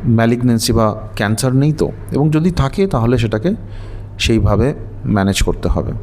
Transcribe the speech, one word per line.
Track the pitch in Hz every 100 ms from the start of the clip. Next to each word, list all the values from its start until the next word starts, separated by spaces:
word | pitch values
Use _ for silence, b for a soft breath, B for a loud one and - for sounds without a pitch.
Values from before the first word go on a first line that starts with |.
| -
ম্যালিগন্যান্সি | 113 113 120 123 113 107
বা | 113 110 104 - -
ক্যান্সার | 104 107 131 127
নেই | 147
তো, | 147 78 - -
এবং | 127 151
যদি | 156 170
থাকে | 175 135 - 196
তাহলে | 143 113 123
সেটাকে | 117 110 131 220 - B B B B -
সেইভাবে | - 117 - 104 120 156 - - -
ম্যানেজ | 104 98 95
করতে | - 85 87
হবে। | 85 67 -